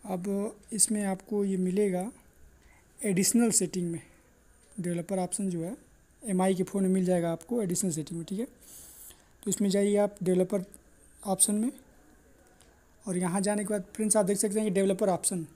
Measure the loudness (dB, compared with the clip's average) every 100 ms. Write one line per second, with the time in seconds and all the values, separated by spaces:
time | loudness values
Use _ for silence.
0 | -6 -6 -2 -2 -4 -8 -10 0 0 2
1 | 0 -4 -2 -2 0 0 0 2 2 0
2 | -4 -10 -20 _ -20 -20 -20 -20 _ _
3 | -2 2 4 4 4 2 0 -2 -4 -6
4 | -10 -20 _ _ _ _ _ -8 -4 -4
5 | -4 -4 -2 -4 -4 -4 -6 -8 -16 -20
6 | _ _ -2 2 2 2 0 0 2 2
7 | 4 2 2 -2 -4 -2 -2 -2 -2 -4
8 | -6 -8 -6 -6 -8 -10 -20 -20 -20 -20
9 | -20 -20 -20 _ -6 0 2 2 2 2
10 | 2 0 0 2 2 -2 -6 -16 -20 -20
11 | -20 -14 -4 0 2 2 -2 -4 -20 -20
12 | -20 -20 -20 -20 -20 -20 -20 _ _ _
13 | -6 -2 0 0 0 -2 -2 -4 -4 -4
14 | 2 4 4 2 0 0 0 2 2 2
15 | 2 2 -2 -4 -8